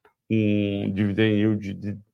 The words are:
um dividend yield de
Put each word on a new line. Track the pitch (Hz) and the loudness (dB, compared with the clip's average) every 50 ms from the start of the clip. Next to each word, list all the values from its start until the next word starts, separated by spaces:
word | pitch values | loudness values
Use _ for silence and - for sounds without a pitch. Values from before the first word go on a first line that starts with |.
| _ _ _ _ _ - | _ _ _ _ _ -2
um | 110 110 107 104 104 104 101 101 98 98 101 101 | 0 2 2 2 2 2 0 0 -2 -2 -4 -4
dividend | 95 95 107 101 98 107 110 110 107 | -2 0 0 0 2 2 2 2 2
yield | 101 104 110 107 101 104 98 98 | 2 2 2 0 0 -4 -8 -10
de | 90 - 104 98 101 - _ | -8 -8 -10 -10 -10 -14 _